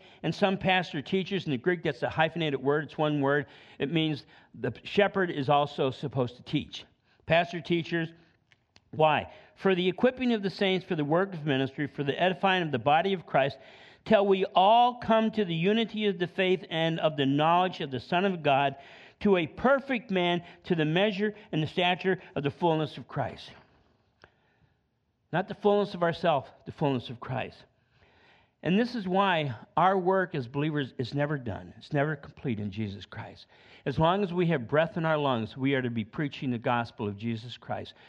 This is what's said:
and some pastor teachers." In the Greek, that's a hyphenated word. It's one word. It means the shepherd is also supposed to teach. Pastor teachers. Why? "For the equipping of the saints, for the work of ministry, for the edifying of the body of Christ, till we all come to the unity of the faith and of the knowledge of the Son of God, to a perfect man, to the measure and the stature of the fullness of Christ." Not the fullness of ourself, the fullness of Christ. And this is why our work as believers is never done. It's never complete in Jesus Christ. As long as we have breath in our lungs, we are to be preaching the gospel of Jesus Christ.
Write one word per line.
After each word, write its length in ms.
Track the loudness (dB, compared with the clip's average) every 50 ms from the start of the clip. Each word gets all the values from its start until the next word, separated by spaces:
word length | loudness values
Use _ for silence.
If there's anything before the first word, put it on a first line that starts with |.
| -16 -20 -18 -8 -6
and 100 | -6 -2
some 240 | 0 0 0 0 0
pastor 420 | 0 2 2 2 0 -2 -4 -8
teachers." 460 | -4 -2 -2 -2 -2 -2 -4 -4 -2
In 60 | -2 -2
the 40 |
Greek, 280 | -2 0 0 -2 0 -2
that's 180 | -4 -4 -2 -4
a 80 | -4
hyphenated 500 | 0 2 0 0 0 -2 -2 -2 -2 -2
word. 240 | 0 0 0 0 0
It's 140 | -4 -4 -2
one 220 | 0 0 0 0
word. 260 | 2 2 2 0 -2 -4 -10 -20 -20 -20 -8 -6
It 140 | -4 -2 0
means 340 | 0 0 0 -2 -6 -8 -14 -20 -20 -20 _ -12 -8
the 140 | -6 -6 -6 -8 -12
shepherd 480 | -4 0 2 2 2 2 0 -2 -2
is 180 | -2 -2 0 2
also 420 | 2 2 2 0 -2 -2 -2 -2
supposed 460 | -2 -4 -8 -6 -2 -2 -2 -2 -4
to 60 | -10 -8
teach. 420 | -4 -4 -4 -4 -6 -10 -16 -18 -18 _ _ _ _ _ _ _
Pastor 340 | 0 2 2 2 0 -4 -8
teachers. 500 | -4 -2 -2 -2 0 -2 -2 -2 -2 -4 -6 -14 _ _ _ _ _ _ _ _ _ _ _ _ _ _
Why? 420 | 0 2 4 4 4 2 0 -4 -10 -18 -20 -20 _
"For 180 | -2 0 2 2
the 140 | 2 2 0
equipping 440 | 2 2 2 2 2 2 0 0 0
of 100 | 0 0
the 80 | -4
saints, 340 | -2 0 0 0 0 0 -2
for 120 | -2 -2
the 80 | -2 0
work 280 | 2 2 2 0 0 -4
of 140 | -6 -2
ministry, 400 | 0 0 0 0 -2 -2 -6 -8
for 160 | -6 -6 -4 -4
the 180 | -4 0 0
edifying 420 | 0 0 0 2 2 2 2 2 0
of 100 | -2 -2
the 60 | 0
body 340 | 2 4 4 4 4 2 -2
of 140 | -4 -4
Christ, 300 | 0 2 2 2 2 -2 -6 -14 -20 -20 -20 -20 -20 -20 _ _
till 220 | 4 4 6 6
we 180 | 6 4 2 2
all 480 | 2 4 4 6 6 6 6 6 4 2
come 360 | -2 0 2 2 4 4 2 0
to 120 | 0 -2
the 100 | 0 0
unity 520 | 0 2 2 2 2 0 -2 -2 -2 -2
of 120 | -2 0 -2
the 80 | -4
faith 380 | -4 -2 0 0 2 0 0 -2 -4
and 280 | -2 0 0 0 0 0
of 160 | 0 0 0
the 100 | 0 0
knowledge 540 | 2 2 2 4 4 4 4 2 0 -2 -6
of 100 | -8 -8
the 100 | -6 -8
Son 240 | -6 -2 0 0 2
of 180 | 0 0 0 0
God, 340 | 2 2 4 2 0 -2 -6 -12 -20 -20 -20 -20 -20 -10 _
to 160 | 2 2 2
a 100 | 2 2
perfect 640 | -2 -4 -2 2 2 2 2 0 -2 -4 -4 -4 -2
man, 340 | -2 0 2 2 0 -2 -4 -8 -16 -14 -4
to 100 | -2 0
the 100 | 0 2
measure 500 | 2 2 2 2 2 0 0 -4 -4 -4 -8 -10 -6
and 120 | -4 -4 -4
the 40 |
stature 540 | -2 -2 0 0 0 0 0 0 0 -2 -2 -4 -8 -8
of 80 | -4 -4
the 60 | -4
fullness 460 | -2 0 2 2 2 2 0 -4 -6
of 120 | -10 -14 -10
Christ." 420 | -6 -6 -6 -6 -8 -12 -16 -20 -20 -20 -20 _ _ _ _ _ _ _ _ _ _ _ -20 _ _ _ _ _ _ _ _ _ _ _ _ _ _ _ _ _ _ _ _ _ -4
Not 160 | -4 -4 -4
the 60 | -8
fullness 400 | -2 2 2 4 4 2 0 -2
of 100 | 0 0
ourself, 440 | 0 0 0 0 0 0 0 -2 -6 -12 _ _
the 80 | -18 -6
fullness 380 | -2 0 0 0 -2 -4 -8
of 80 | -12 -12
Christ. 460 | -10 -8 -6 -6 -6 -8 -12 -16 -20 _ _ _ _ _ _ _ _ _ _ _ _ _ _ _ _ _ _ _ -2
And 160 | 0 0 2
this 160 | 0 0 -4
is 140 | -6 -4 0
why 460 | 0 2 2 2 2 0 0 -2 -4 -8 -12 -4 _
our 220 | 4 4 4 4 4
work 360 | 2 2 2 2 2 0 -2
as 120 | -6 -6
believers 480 | -4 -4 -2 -2 0 0 -2 -4 -4 -4
is 160 | -6 -6 -4 -2
never 240 | -2 -2 -2 -2
done. 380 | -4 -6 -6 -8 -8 -10 -14 -18
It's 160 | -20 -10 -4 0
never 240 | 0 0 0 -2
complete 440 | -4 -8 -14 -16 -8 -6 -4 -4 -4
in 100 | -4 -6
Jesus 340 | -6 -6 -6 -6 -8 -10 -14
Christ. 420 | -14 -14 -14 -14 -14 -16 -20 -20 -20 _ _ -20 -20 -20 -10 -8
As 140 | -6 0 2
long 240 | 2 2 2 2 0
as 100 | -2 0
we 140 | 0 0
have 220 | 2 0 0 -2 0
breath 280 | 2 2 2 2 -2
in 80 | -2 -2
our 140 | 0 0 0
lungs, 380 | 0 0 0 0 -2 -6 -6
we 180 | -4 -2 0 0
are 80 | 0 0
to 80 | -2
be 140 | -4 -4 -6
preaching 460 | -6 -6 -6 -6 -6 -6 -6 -6 -6
the 80 | -6 -4
gospel 480 | -2 -2 0 0 -2 -4 -8 -6 -6
of 120 | -6 -6 -6
Jesus 400 | -6 -6 -6 -6 -8 -12 -16 -16
Christ. 340 | -12 -10 -10 -10 -10 -12 -18 -20 -20